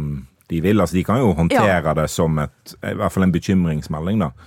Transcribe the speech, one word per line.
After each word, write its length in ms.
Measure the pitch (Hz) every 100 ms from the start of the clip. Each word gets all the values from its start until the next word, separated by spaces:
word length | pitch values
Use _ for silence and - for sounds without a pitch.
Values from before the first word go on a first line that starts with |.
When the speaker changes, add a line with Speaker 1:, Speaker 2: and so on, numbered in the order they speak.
| 73 69 67 _ -
Speaker 1:
de 140 | 82
vil. 180 | 90 107
Altså, 160 | 87 90
de 80 |
kan 160 | 87 117
jo 140 | 117 80
håndtere 460 | 85 262 104 87
Speaker 2:
Ja. 100 | 78
Speaker 1:
det 140 | 78 80
som 280 | - 82 78
et, 360 | 73 - - -
i 140 | 101 98
hvert 160 | 101
fall 120 | 95 92
en 60 |
bekymringsmelding, 840 | 82 - 95 82 76 - 76 87 107
da. 80 | 76 -